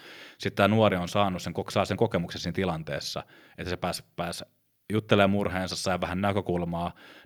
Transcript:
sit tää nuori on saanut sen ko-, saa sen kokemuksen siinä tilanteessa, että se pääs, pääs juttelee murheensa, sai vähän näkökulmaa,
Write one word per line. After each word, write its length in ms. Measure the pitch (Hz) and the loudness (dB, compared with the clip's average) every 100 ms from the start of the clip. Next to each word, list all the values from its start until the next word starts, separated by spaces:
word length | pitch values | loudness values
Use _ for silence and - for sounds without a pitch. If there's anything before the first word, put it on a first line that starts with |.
| - - - - | -16 -20 -20 -6
sit 160 | 101 | -6
tää 140 | - 98 | 4 4
nuori 280 | 110 107 92 | 6 4 4
on 120 | 87 | 0
saanut 340 | 104 101 90 | 0 0 0
sen 120 | - 87 | -6 -6
ko-, 120 | 90 | -2
saa 140 | 104 | 0
sen 120 | 95 95 | 0 2
kokemuksen 440 | 113 90 85 - | 2 2 -2 -6
siinä 140 | 90 | -6
tilanteessa, 680 | 82 92 80 78 71 - 76 - - - - | -2 -2 -2 -4 -6 -6 -8 -10 -18 -20 -10
että 120 | 85 | -6
se 60 | 90 | -4
pääs, 280 | 90 - - - | -4 -4 -8 -6
pääs 280 | 85 85 - _ _ _ _ | -6 -6 -12 _ _ _ _
juttelee 340 | 107 - 104 98 | -2 4 6 6
murheensa, 500 | 101 101 92 92 90 | 4 0 -2 -4 -4
sai 240 | - 90 | -2 0
vähän 200 | 87 90 | -2 0
näkökulmaa, 720 | 101 101 92 87 87 85 85 - - - | 0 0 0 -2 -2 -4 -6 -8 -20 -20